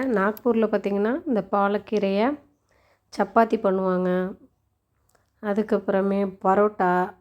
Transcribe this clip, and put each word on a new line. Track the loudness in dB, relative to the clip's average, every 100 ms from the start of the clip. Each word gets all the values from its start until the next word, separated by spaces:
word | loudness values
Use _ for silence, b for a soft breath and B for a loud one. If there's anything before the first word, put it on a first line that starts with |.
| -2
நாக்பூர்ல | 0 0 -2 -2 0 0
பார்த்தீங்கன்னா, | 0 -2 -2 -2 -2 -2
இந்த | -4 -2
பாலக்கீரையை | 0 0 -2 -4 -2 0 0 0 -2 -12 _ _ _ _ _ _
சப்பாத்தி | -4 0 2 2 2
பண்ணுவாங்க, | 0 0 0 0 0 -2 -4 -8 -20 _ _ _ _ _ _ _ _ _
அதுக்கப்புறமே | -4 -2 0 -2 0 0 0 0 -2 -2
பரோட்டா | 2 4 2 2 0 0 -2 -6